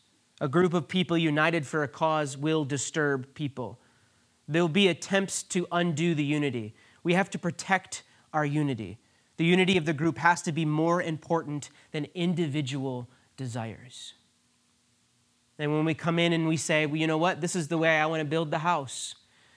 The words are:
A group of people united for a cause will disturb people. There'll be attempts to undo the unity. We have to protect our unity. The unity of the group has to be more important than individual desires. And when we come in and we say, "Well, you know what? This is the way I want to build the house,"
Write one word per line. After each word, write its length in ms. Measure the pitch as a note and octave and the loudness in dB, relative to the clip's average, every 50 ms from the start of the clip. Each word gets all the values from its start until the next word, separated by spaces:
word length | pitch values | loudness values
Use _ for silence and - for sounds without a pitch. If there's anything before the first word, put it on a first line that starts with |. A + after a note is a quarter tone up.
| _ _ _ _ _ _ _ - | _ _ _ _ _ _ _ -6
A 80 | - D3 | -4 0
group 260 | B2+ E3+ F3+ F3+ D#3+ | 2 2 2 4 2
of 140 | F3+ C3+ - | 0 -2 -2
people 300 | - F#3 F3+ - E3+ E3 | -2 -2 0 0 0 0
united 480 | E3+ D#3+ D3 D#3 D#3 E3+ E3+ E3+ D3 | 2 2 2 2 2 2 2 0 -2
for 160 | - - D#3 | -2 -2 -2
a 60 | D3 C3+ | -2 -4
cause 500 | - - E3 D#3+ D#3 D#3 D3+ C#3 C3+ C3+ | -2 -2 0 0 2 0 -2 -2 -4 -4
will 280 | C#3+ D#3 D#3 D#3+ D3+ | -2 0 0 0 0
disturb 680 | B2+ D3 C3+ - - - E3 D3+ C#3+ C#3 C3+ B2+ - - | -2 -2 -4 -4 -4 -2 0 0 2 0 0 -2 -6 -8
people. 460 | - D#3 C3+ B2+ - B2 G2+ A#2+ - _ _ _ _ _ _ _ _ _ _ _ _ _ - | -8 -8 -6 -6 -8 -8 -10 -10 -14 _ _ _ _ _ _ _ _ _ _ _ _ _ -2
There'll 200 | D3 E3 F3 E3+ | 2 2 2 4
be 200 | D3 G3 G3+ F3+ | 4 4 4 4
attempts 560 | E3 - - - G3 G3 G3 - - - - | 4 0 -2 0 0 0 0 0 -4 -6 -6
to 240 | - - F#3 F3 - | -4 -4 -4 -2 0
undo 420 | E3+ F3 F3 F3 D#3+ C#3 E3 F3 E3+ | 0 0 2 2 0 0 0 2 2
the 100 | C#3+ D3 | 2 0
unity. 520 | C#3 D3+ D3+ D3 C#3+ C3 A#2+ G#2+ G#2+ - _ - - - _ - | 0 0 0 0 0 -2 -4 -6 -8 -12 _ -20 -20 -18 _ -2
We 100 | E3+ F3 | 0 2
have 160 | F3+ G3 - | 2 2 0
to 80 | - G3 | -2 -4
protect 640 | - F3 - - - - F#3+ F#3 - - - - - _ _ _ _ _ - | -4 -6 -6 -6 -2 0 0 0 0 -4 -14 -14 -14 _ _ _ _ _ -2
our 120 | D#3 D3+ | -2 0
unity. 520 | C#3+ C#3+ D3+ D3+ C#3+ C3 G#2+ A2 F2 A2 - _ _ _ _ _ _ _ - | 0 0 0 0 0 -2 -4 -6 -10 -12 -14 _ _ _ _ _ _ _ 0
The 80 | E3 | 2
unity 320 | E3 F3+ F3+ F#3 F3+ G3 F3+ | 4 6 6 6 6 4 2
of 80 | D#3 | 2
the 80 | D#3+ E3 | 0 0
group 240 | C3 D#3+ E3 D3+ - | 0 0 -2 0 2
has 240 | D3 E3+ F3 E3+ - | 2 2 2 2 0
to 80 | F3+ | -4
be 140 | D3+ D#3 E3 | -2 -2 0
more 360 | D3+ D3+ D3+ D#3+ E3 E3+ F3+ | 0 2 2 2 2 2 2
important 680 | E3+ E3 D#3 D3+ - - E3+ E3 D#3+ D3 D3 D3 - - - - - _ | 0 -2 -6 -6 -4 -2 -2 -2 -2 -4 -8 -8 -10 -12 -16 -20 -16 _
than 140 | - D#3 D3 - - | -8 -8 -8 -6 -4
individual 960 | F#3 E3+ F3 F3+ D#3 F3 D3+ C3+ D#3 D3 B2 C#3 C#3+ C3 C3+ B2+ B2 A#2+ - _ _ _ _ _ | -2 -2 0 0 0 0 -2 -2 -2 -2 -4 -4 -4 -4 -4 -6 -8 -10 -12 _ _ _ _ _
desires. 800 | - C3+ B2 A2+ B2 A2+ A2+ G2 - A#2+ B2+ - - - - - _ _ _ _ _ _ _ _ _ _ _ _ _ _ _ _ _ _ _ _ _ _ _ _ _ _ _ _ - | -10 -10 -8 -6 -6 -6 -8 -8 -12 -16 -20 -20 -18 -18 -18 -20 _ _ _ _ _ _ _ _ _ _ _ _ _ _ _ _ _ _ _ _ _ _ _ _ _ _ _ _ -4
And 160 | D3+ D3 D3+ | -2 0 2
when 120 | D#3 D#3 | 2 2
we 80 | E3 D#3 | 0 0
come 260 | - - E3+ E3 E3+ | 0 0 0 2 4
in 140 | E3+ E3+ E3+ | 4 4 4
and 140 | E3 D#3+ D#3+ | 2 2 2
we 100 | E3 D3 | 0 0
say, 280 | - - E3 D3+ D#3 | 0 2 2 2 2
"Well, 120 | D3+ D3 D#3 | 2 0 0
you 100 | D#3 D#3+ | 0 0
know 100 | D#3+ D#3 | 2 2
what? 240 | E3 F3+ F3 C#3 | 2 2 0 0
This 140 | D#3+ F3 - | -4 -4 -2
is 120 | F#3 D#3+ C#3+ | -4 -2 -2
the 100 | E3+ D#3+ | 0 2
way 200 | D#3+ D#3+ D#3+ D#3 | 4 4 4 4
I 80 | D#3 | 2
want 140 | D#3+ D#3+ D#3+ | 2 0 -2
to 60 | D#3 | -2
build 260 | C#3+ D3+ E3 E3 D3+ | -2 -2 -2 -2 -2
the 80 | D#3+ D#3+ | -2 -2
house," 560 | D3+ F3 F3 D#3 C3+ A#2+ - - - - - - _ _ _ _ _ _ _ | 0 0 0 -2 -2 -6 -10 -10 -12 -12 -14 -16 _ _ _ _ _ _ _